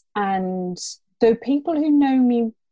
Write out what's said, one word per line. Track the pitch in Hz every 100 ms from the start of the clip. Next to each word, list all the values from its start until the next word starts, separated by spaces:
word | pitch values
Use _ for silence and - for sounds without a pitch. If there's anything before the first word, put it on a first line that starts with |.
| _ 208
And | 196 190 185 185 180 175 - - _ -
though | 226
people | 233 240 285 285
who | 311 311
know | 294 277 262
me | 247 240 226 - _